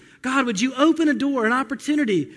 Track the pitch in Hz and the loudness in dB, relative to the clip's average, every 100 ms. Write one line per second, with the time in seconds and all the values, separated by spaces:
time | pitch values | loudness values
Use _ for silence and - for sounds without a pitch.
0 | - - 247 269 247 190 254 262 311 311 | -12 -12 -4 0 0 0 -2 2 2 4
1 | 320 240 277 269 220 254 269 262 - 302 | 2 0 0 0 0 0 -2 -6 -2 0
2 | 262 185 139 | 0 0 -2